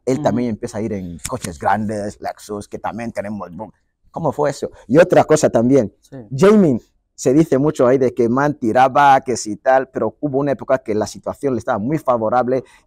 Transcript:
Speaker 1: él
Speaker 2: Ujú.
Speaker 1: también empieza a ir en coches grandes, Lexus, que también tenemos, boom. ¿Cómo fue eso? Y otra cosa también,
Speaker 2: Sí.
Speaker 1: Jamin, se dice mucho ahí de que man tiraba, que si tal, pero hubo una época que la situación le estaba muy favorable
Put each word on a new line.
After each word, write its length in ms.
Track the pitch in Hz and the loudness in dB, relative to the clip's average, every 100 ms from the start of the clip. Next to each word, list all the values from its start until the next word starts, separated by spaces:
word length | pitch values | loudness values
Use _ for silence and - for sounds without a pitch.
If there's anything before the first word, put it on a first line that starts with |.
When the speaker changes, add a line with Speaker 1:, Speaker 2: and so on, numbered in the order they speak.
Speaker 1:
él 120 | - 135 | -4 -2
Speaker 2:
Ujú. 80 | |
Speaker 1:
también 260 | 147 107 123 | -2 -2 -4
empieza 300 | 104 120 107 | -6 -8 -8
a 20 | |
ir 120 | 107 | -8
en 260 | 101 90 85 - | -8 -10 -12 -10
coches 300 | 123 - 82 | -10 -10 -6
grandes, 600 | 104 104 107 110 101 - | -2 -2 -2 -6 -8 -10
Lexus, 480 | 92 - - 104 98 | -12 -12 -12 -12 -12
que 120 | 101 | -12
también 320 | 92 95 117 | -10 -8 -10
tenemos, 440 | - 101 107 90 85 | -10 -10 -10 -12 -14
boom. 160 | 107 _ _ _ _ - | -16 _ _ _ _ -6
¿Cómo 140 | 160 | -4
fue 180 | 123 147 | -2 -4
eso? 220 | 147 - - - | -4 -10 -12 0
Y 100 | 139 | 4
otra 260 | 180 175 - | 4 4 4
cosa 220 | 156 123 | 4 2
también, 420 | 120 120 139 101 - | 2 4 4 2 -4
Speaker 2:
Sí. 160 | _ 139 107 139 | _ -20 -12 2
Speaker 1:
Jamin, 460 | 190 214 180 117 - _ _ | 4 6 4 2 -4 _ _
se 200 | - 139 139 | -6 0 2
dice 240 | 165 131 | 2 2
mucho 260 | 147 151 123 | 0 2 2
ahí 140 | 135 | 4
de 160 | 127 120 | 0 0
que 120 | 117 | 0
man 260 | 127 147 - | 0 -2 -2
tiraba, 640 | 113 127 131 131 143 135 | -2 2 2 4 4 4
que 160 | 127 113 | 2 -6
si 200 | 107 101 | -6 -4
tal, 320 | 131 131 127 | 2 2 0
pero 280 | 127 110 - | -4 -4 -4
hubo 180 | 147 135 | -4 -2
una 140 | 143 | -2
época 260 | 131 117 131 | -4 -2 -4
que 160 | - 104 | -2 -4
la 100 | 101 | -4
situación 480 | 98 - 92 139 | -8 -10 -6 -4
le 60 | 120 | -4
estaba 180 | 117 113 | -4 -4
muy 220 | 110 151 | -4 -4
favorable 640 | 139 120 110 123 120 131 - _ | -2 -2 0 0 0 -2 -6 _